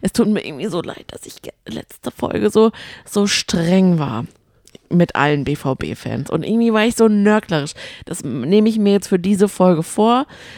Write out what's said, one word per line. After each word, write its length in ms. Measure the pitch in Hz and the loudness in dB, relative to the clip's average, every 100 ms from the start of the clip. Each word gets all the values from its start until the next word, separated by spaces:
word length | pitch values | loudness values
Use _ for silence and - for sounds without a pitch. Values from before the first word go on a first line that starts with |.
Es 120 | - | -4
tut 140 | - 214 | 0 0
mir 160 | 208 - | 0 -4
irgendwie 220 | 143 214 | -8 -6
so 140 | 175 | -6
leid, 240 | - - - | -8 -12 -16
dass 180 | - - | -20 -20
ich 160 | - | -18
ge-, 120 | - - - | -18 -18 -14
letzte 460 | 226 - - - | -14 -14 -14 -14
Folge 380 | - - - 208 | -8 -6 -2 0
so, 220 | 208 220 - - - - | 2 2 0 -12 -20 -8
so 200 | 208 202 | -2 0
streng 720 | - - 180 165 190 185 165 | -2 -2 -2 2 4 4 2
war 260 | 139 113 165 - _ _ _ - _ | -2 -6 -10 -14 _ _ _ -20 _
mit 260 | 175 170 - | 2 2 2
allen 260 | 143 147 | 0 0
B-V-B-Fans. 840 | 135 147 143 135 78 - - 113 139 | -2 -4 -4 -4 -6 -8 -6 -6 -4
Und 140 | 165 | -4
irgendwie 280 | - 220 233 | -2 0 2
war 120 | 220 220 | 2 0
ich 100 | 233 | 2
so 140 | 226 | 4
nörglerisch. 640 | 208 202 214 - 160 143 - - - - | 4 4 2 0 -2 -4 -10 -18 -18 -14
Das 180 | 170 | -10
nehme 460 | 139 110 127 208 220 | -8 -6 2 4 4
ich 100 | 220 | 2
mir 140 | 202 | 2
jetzt 140 | 202 - | 2 0
für 100 | 190 | -2
diese 280 | 180 202 202 | 0 2 2
Folge 340 | - 185 160 | 4 4 4
vor, 420 | 170 - 214 247 294 - - | 0 0 2 2 -2 -10 -20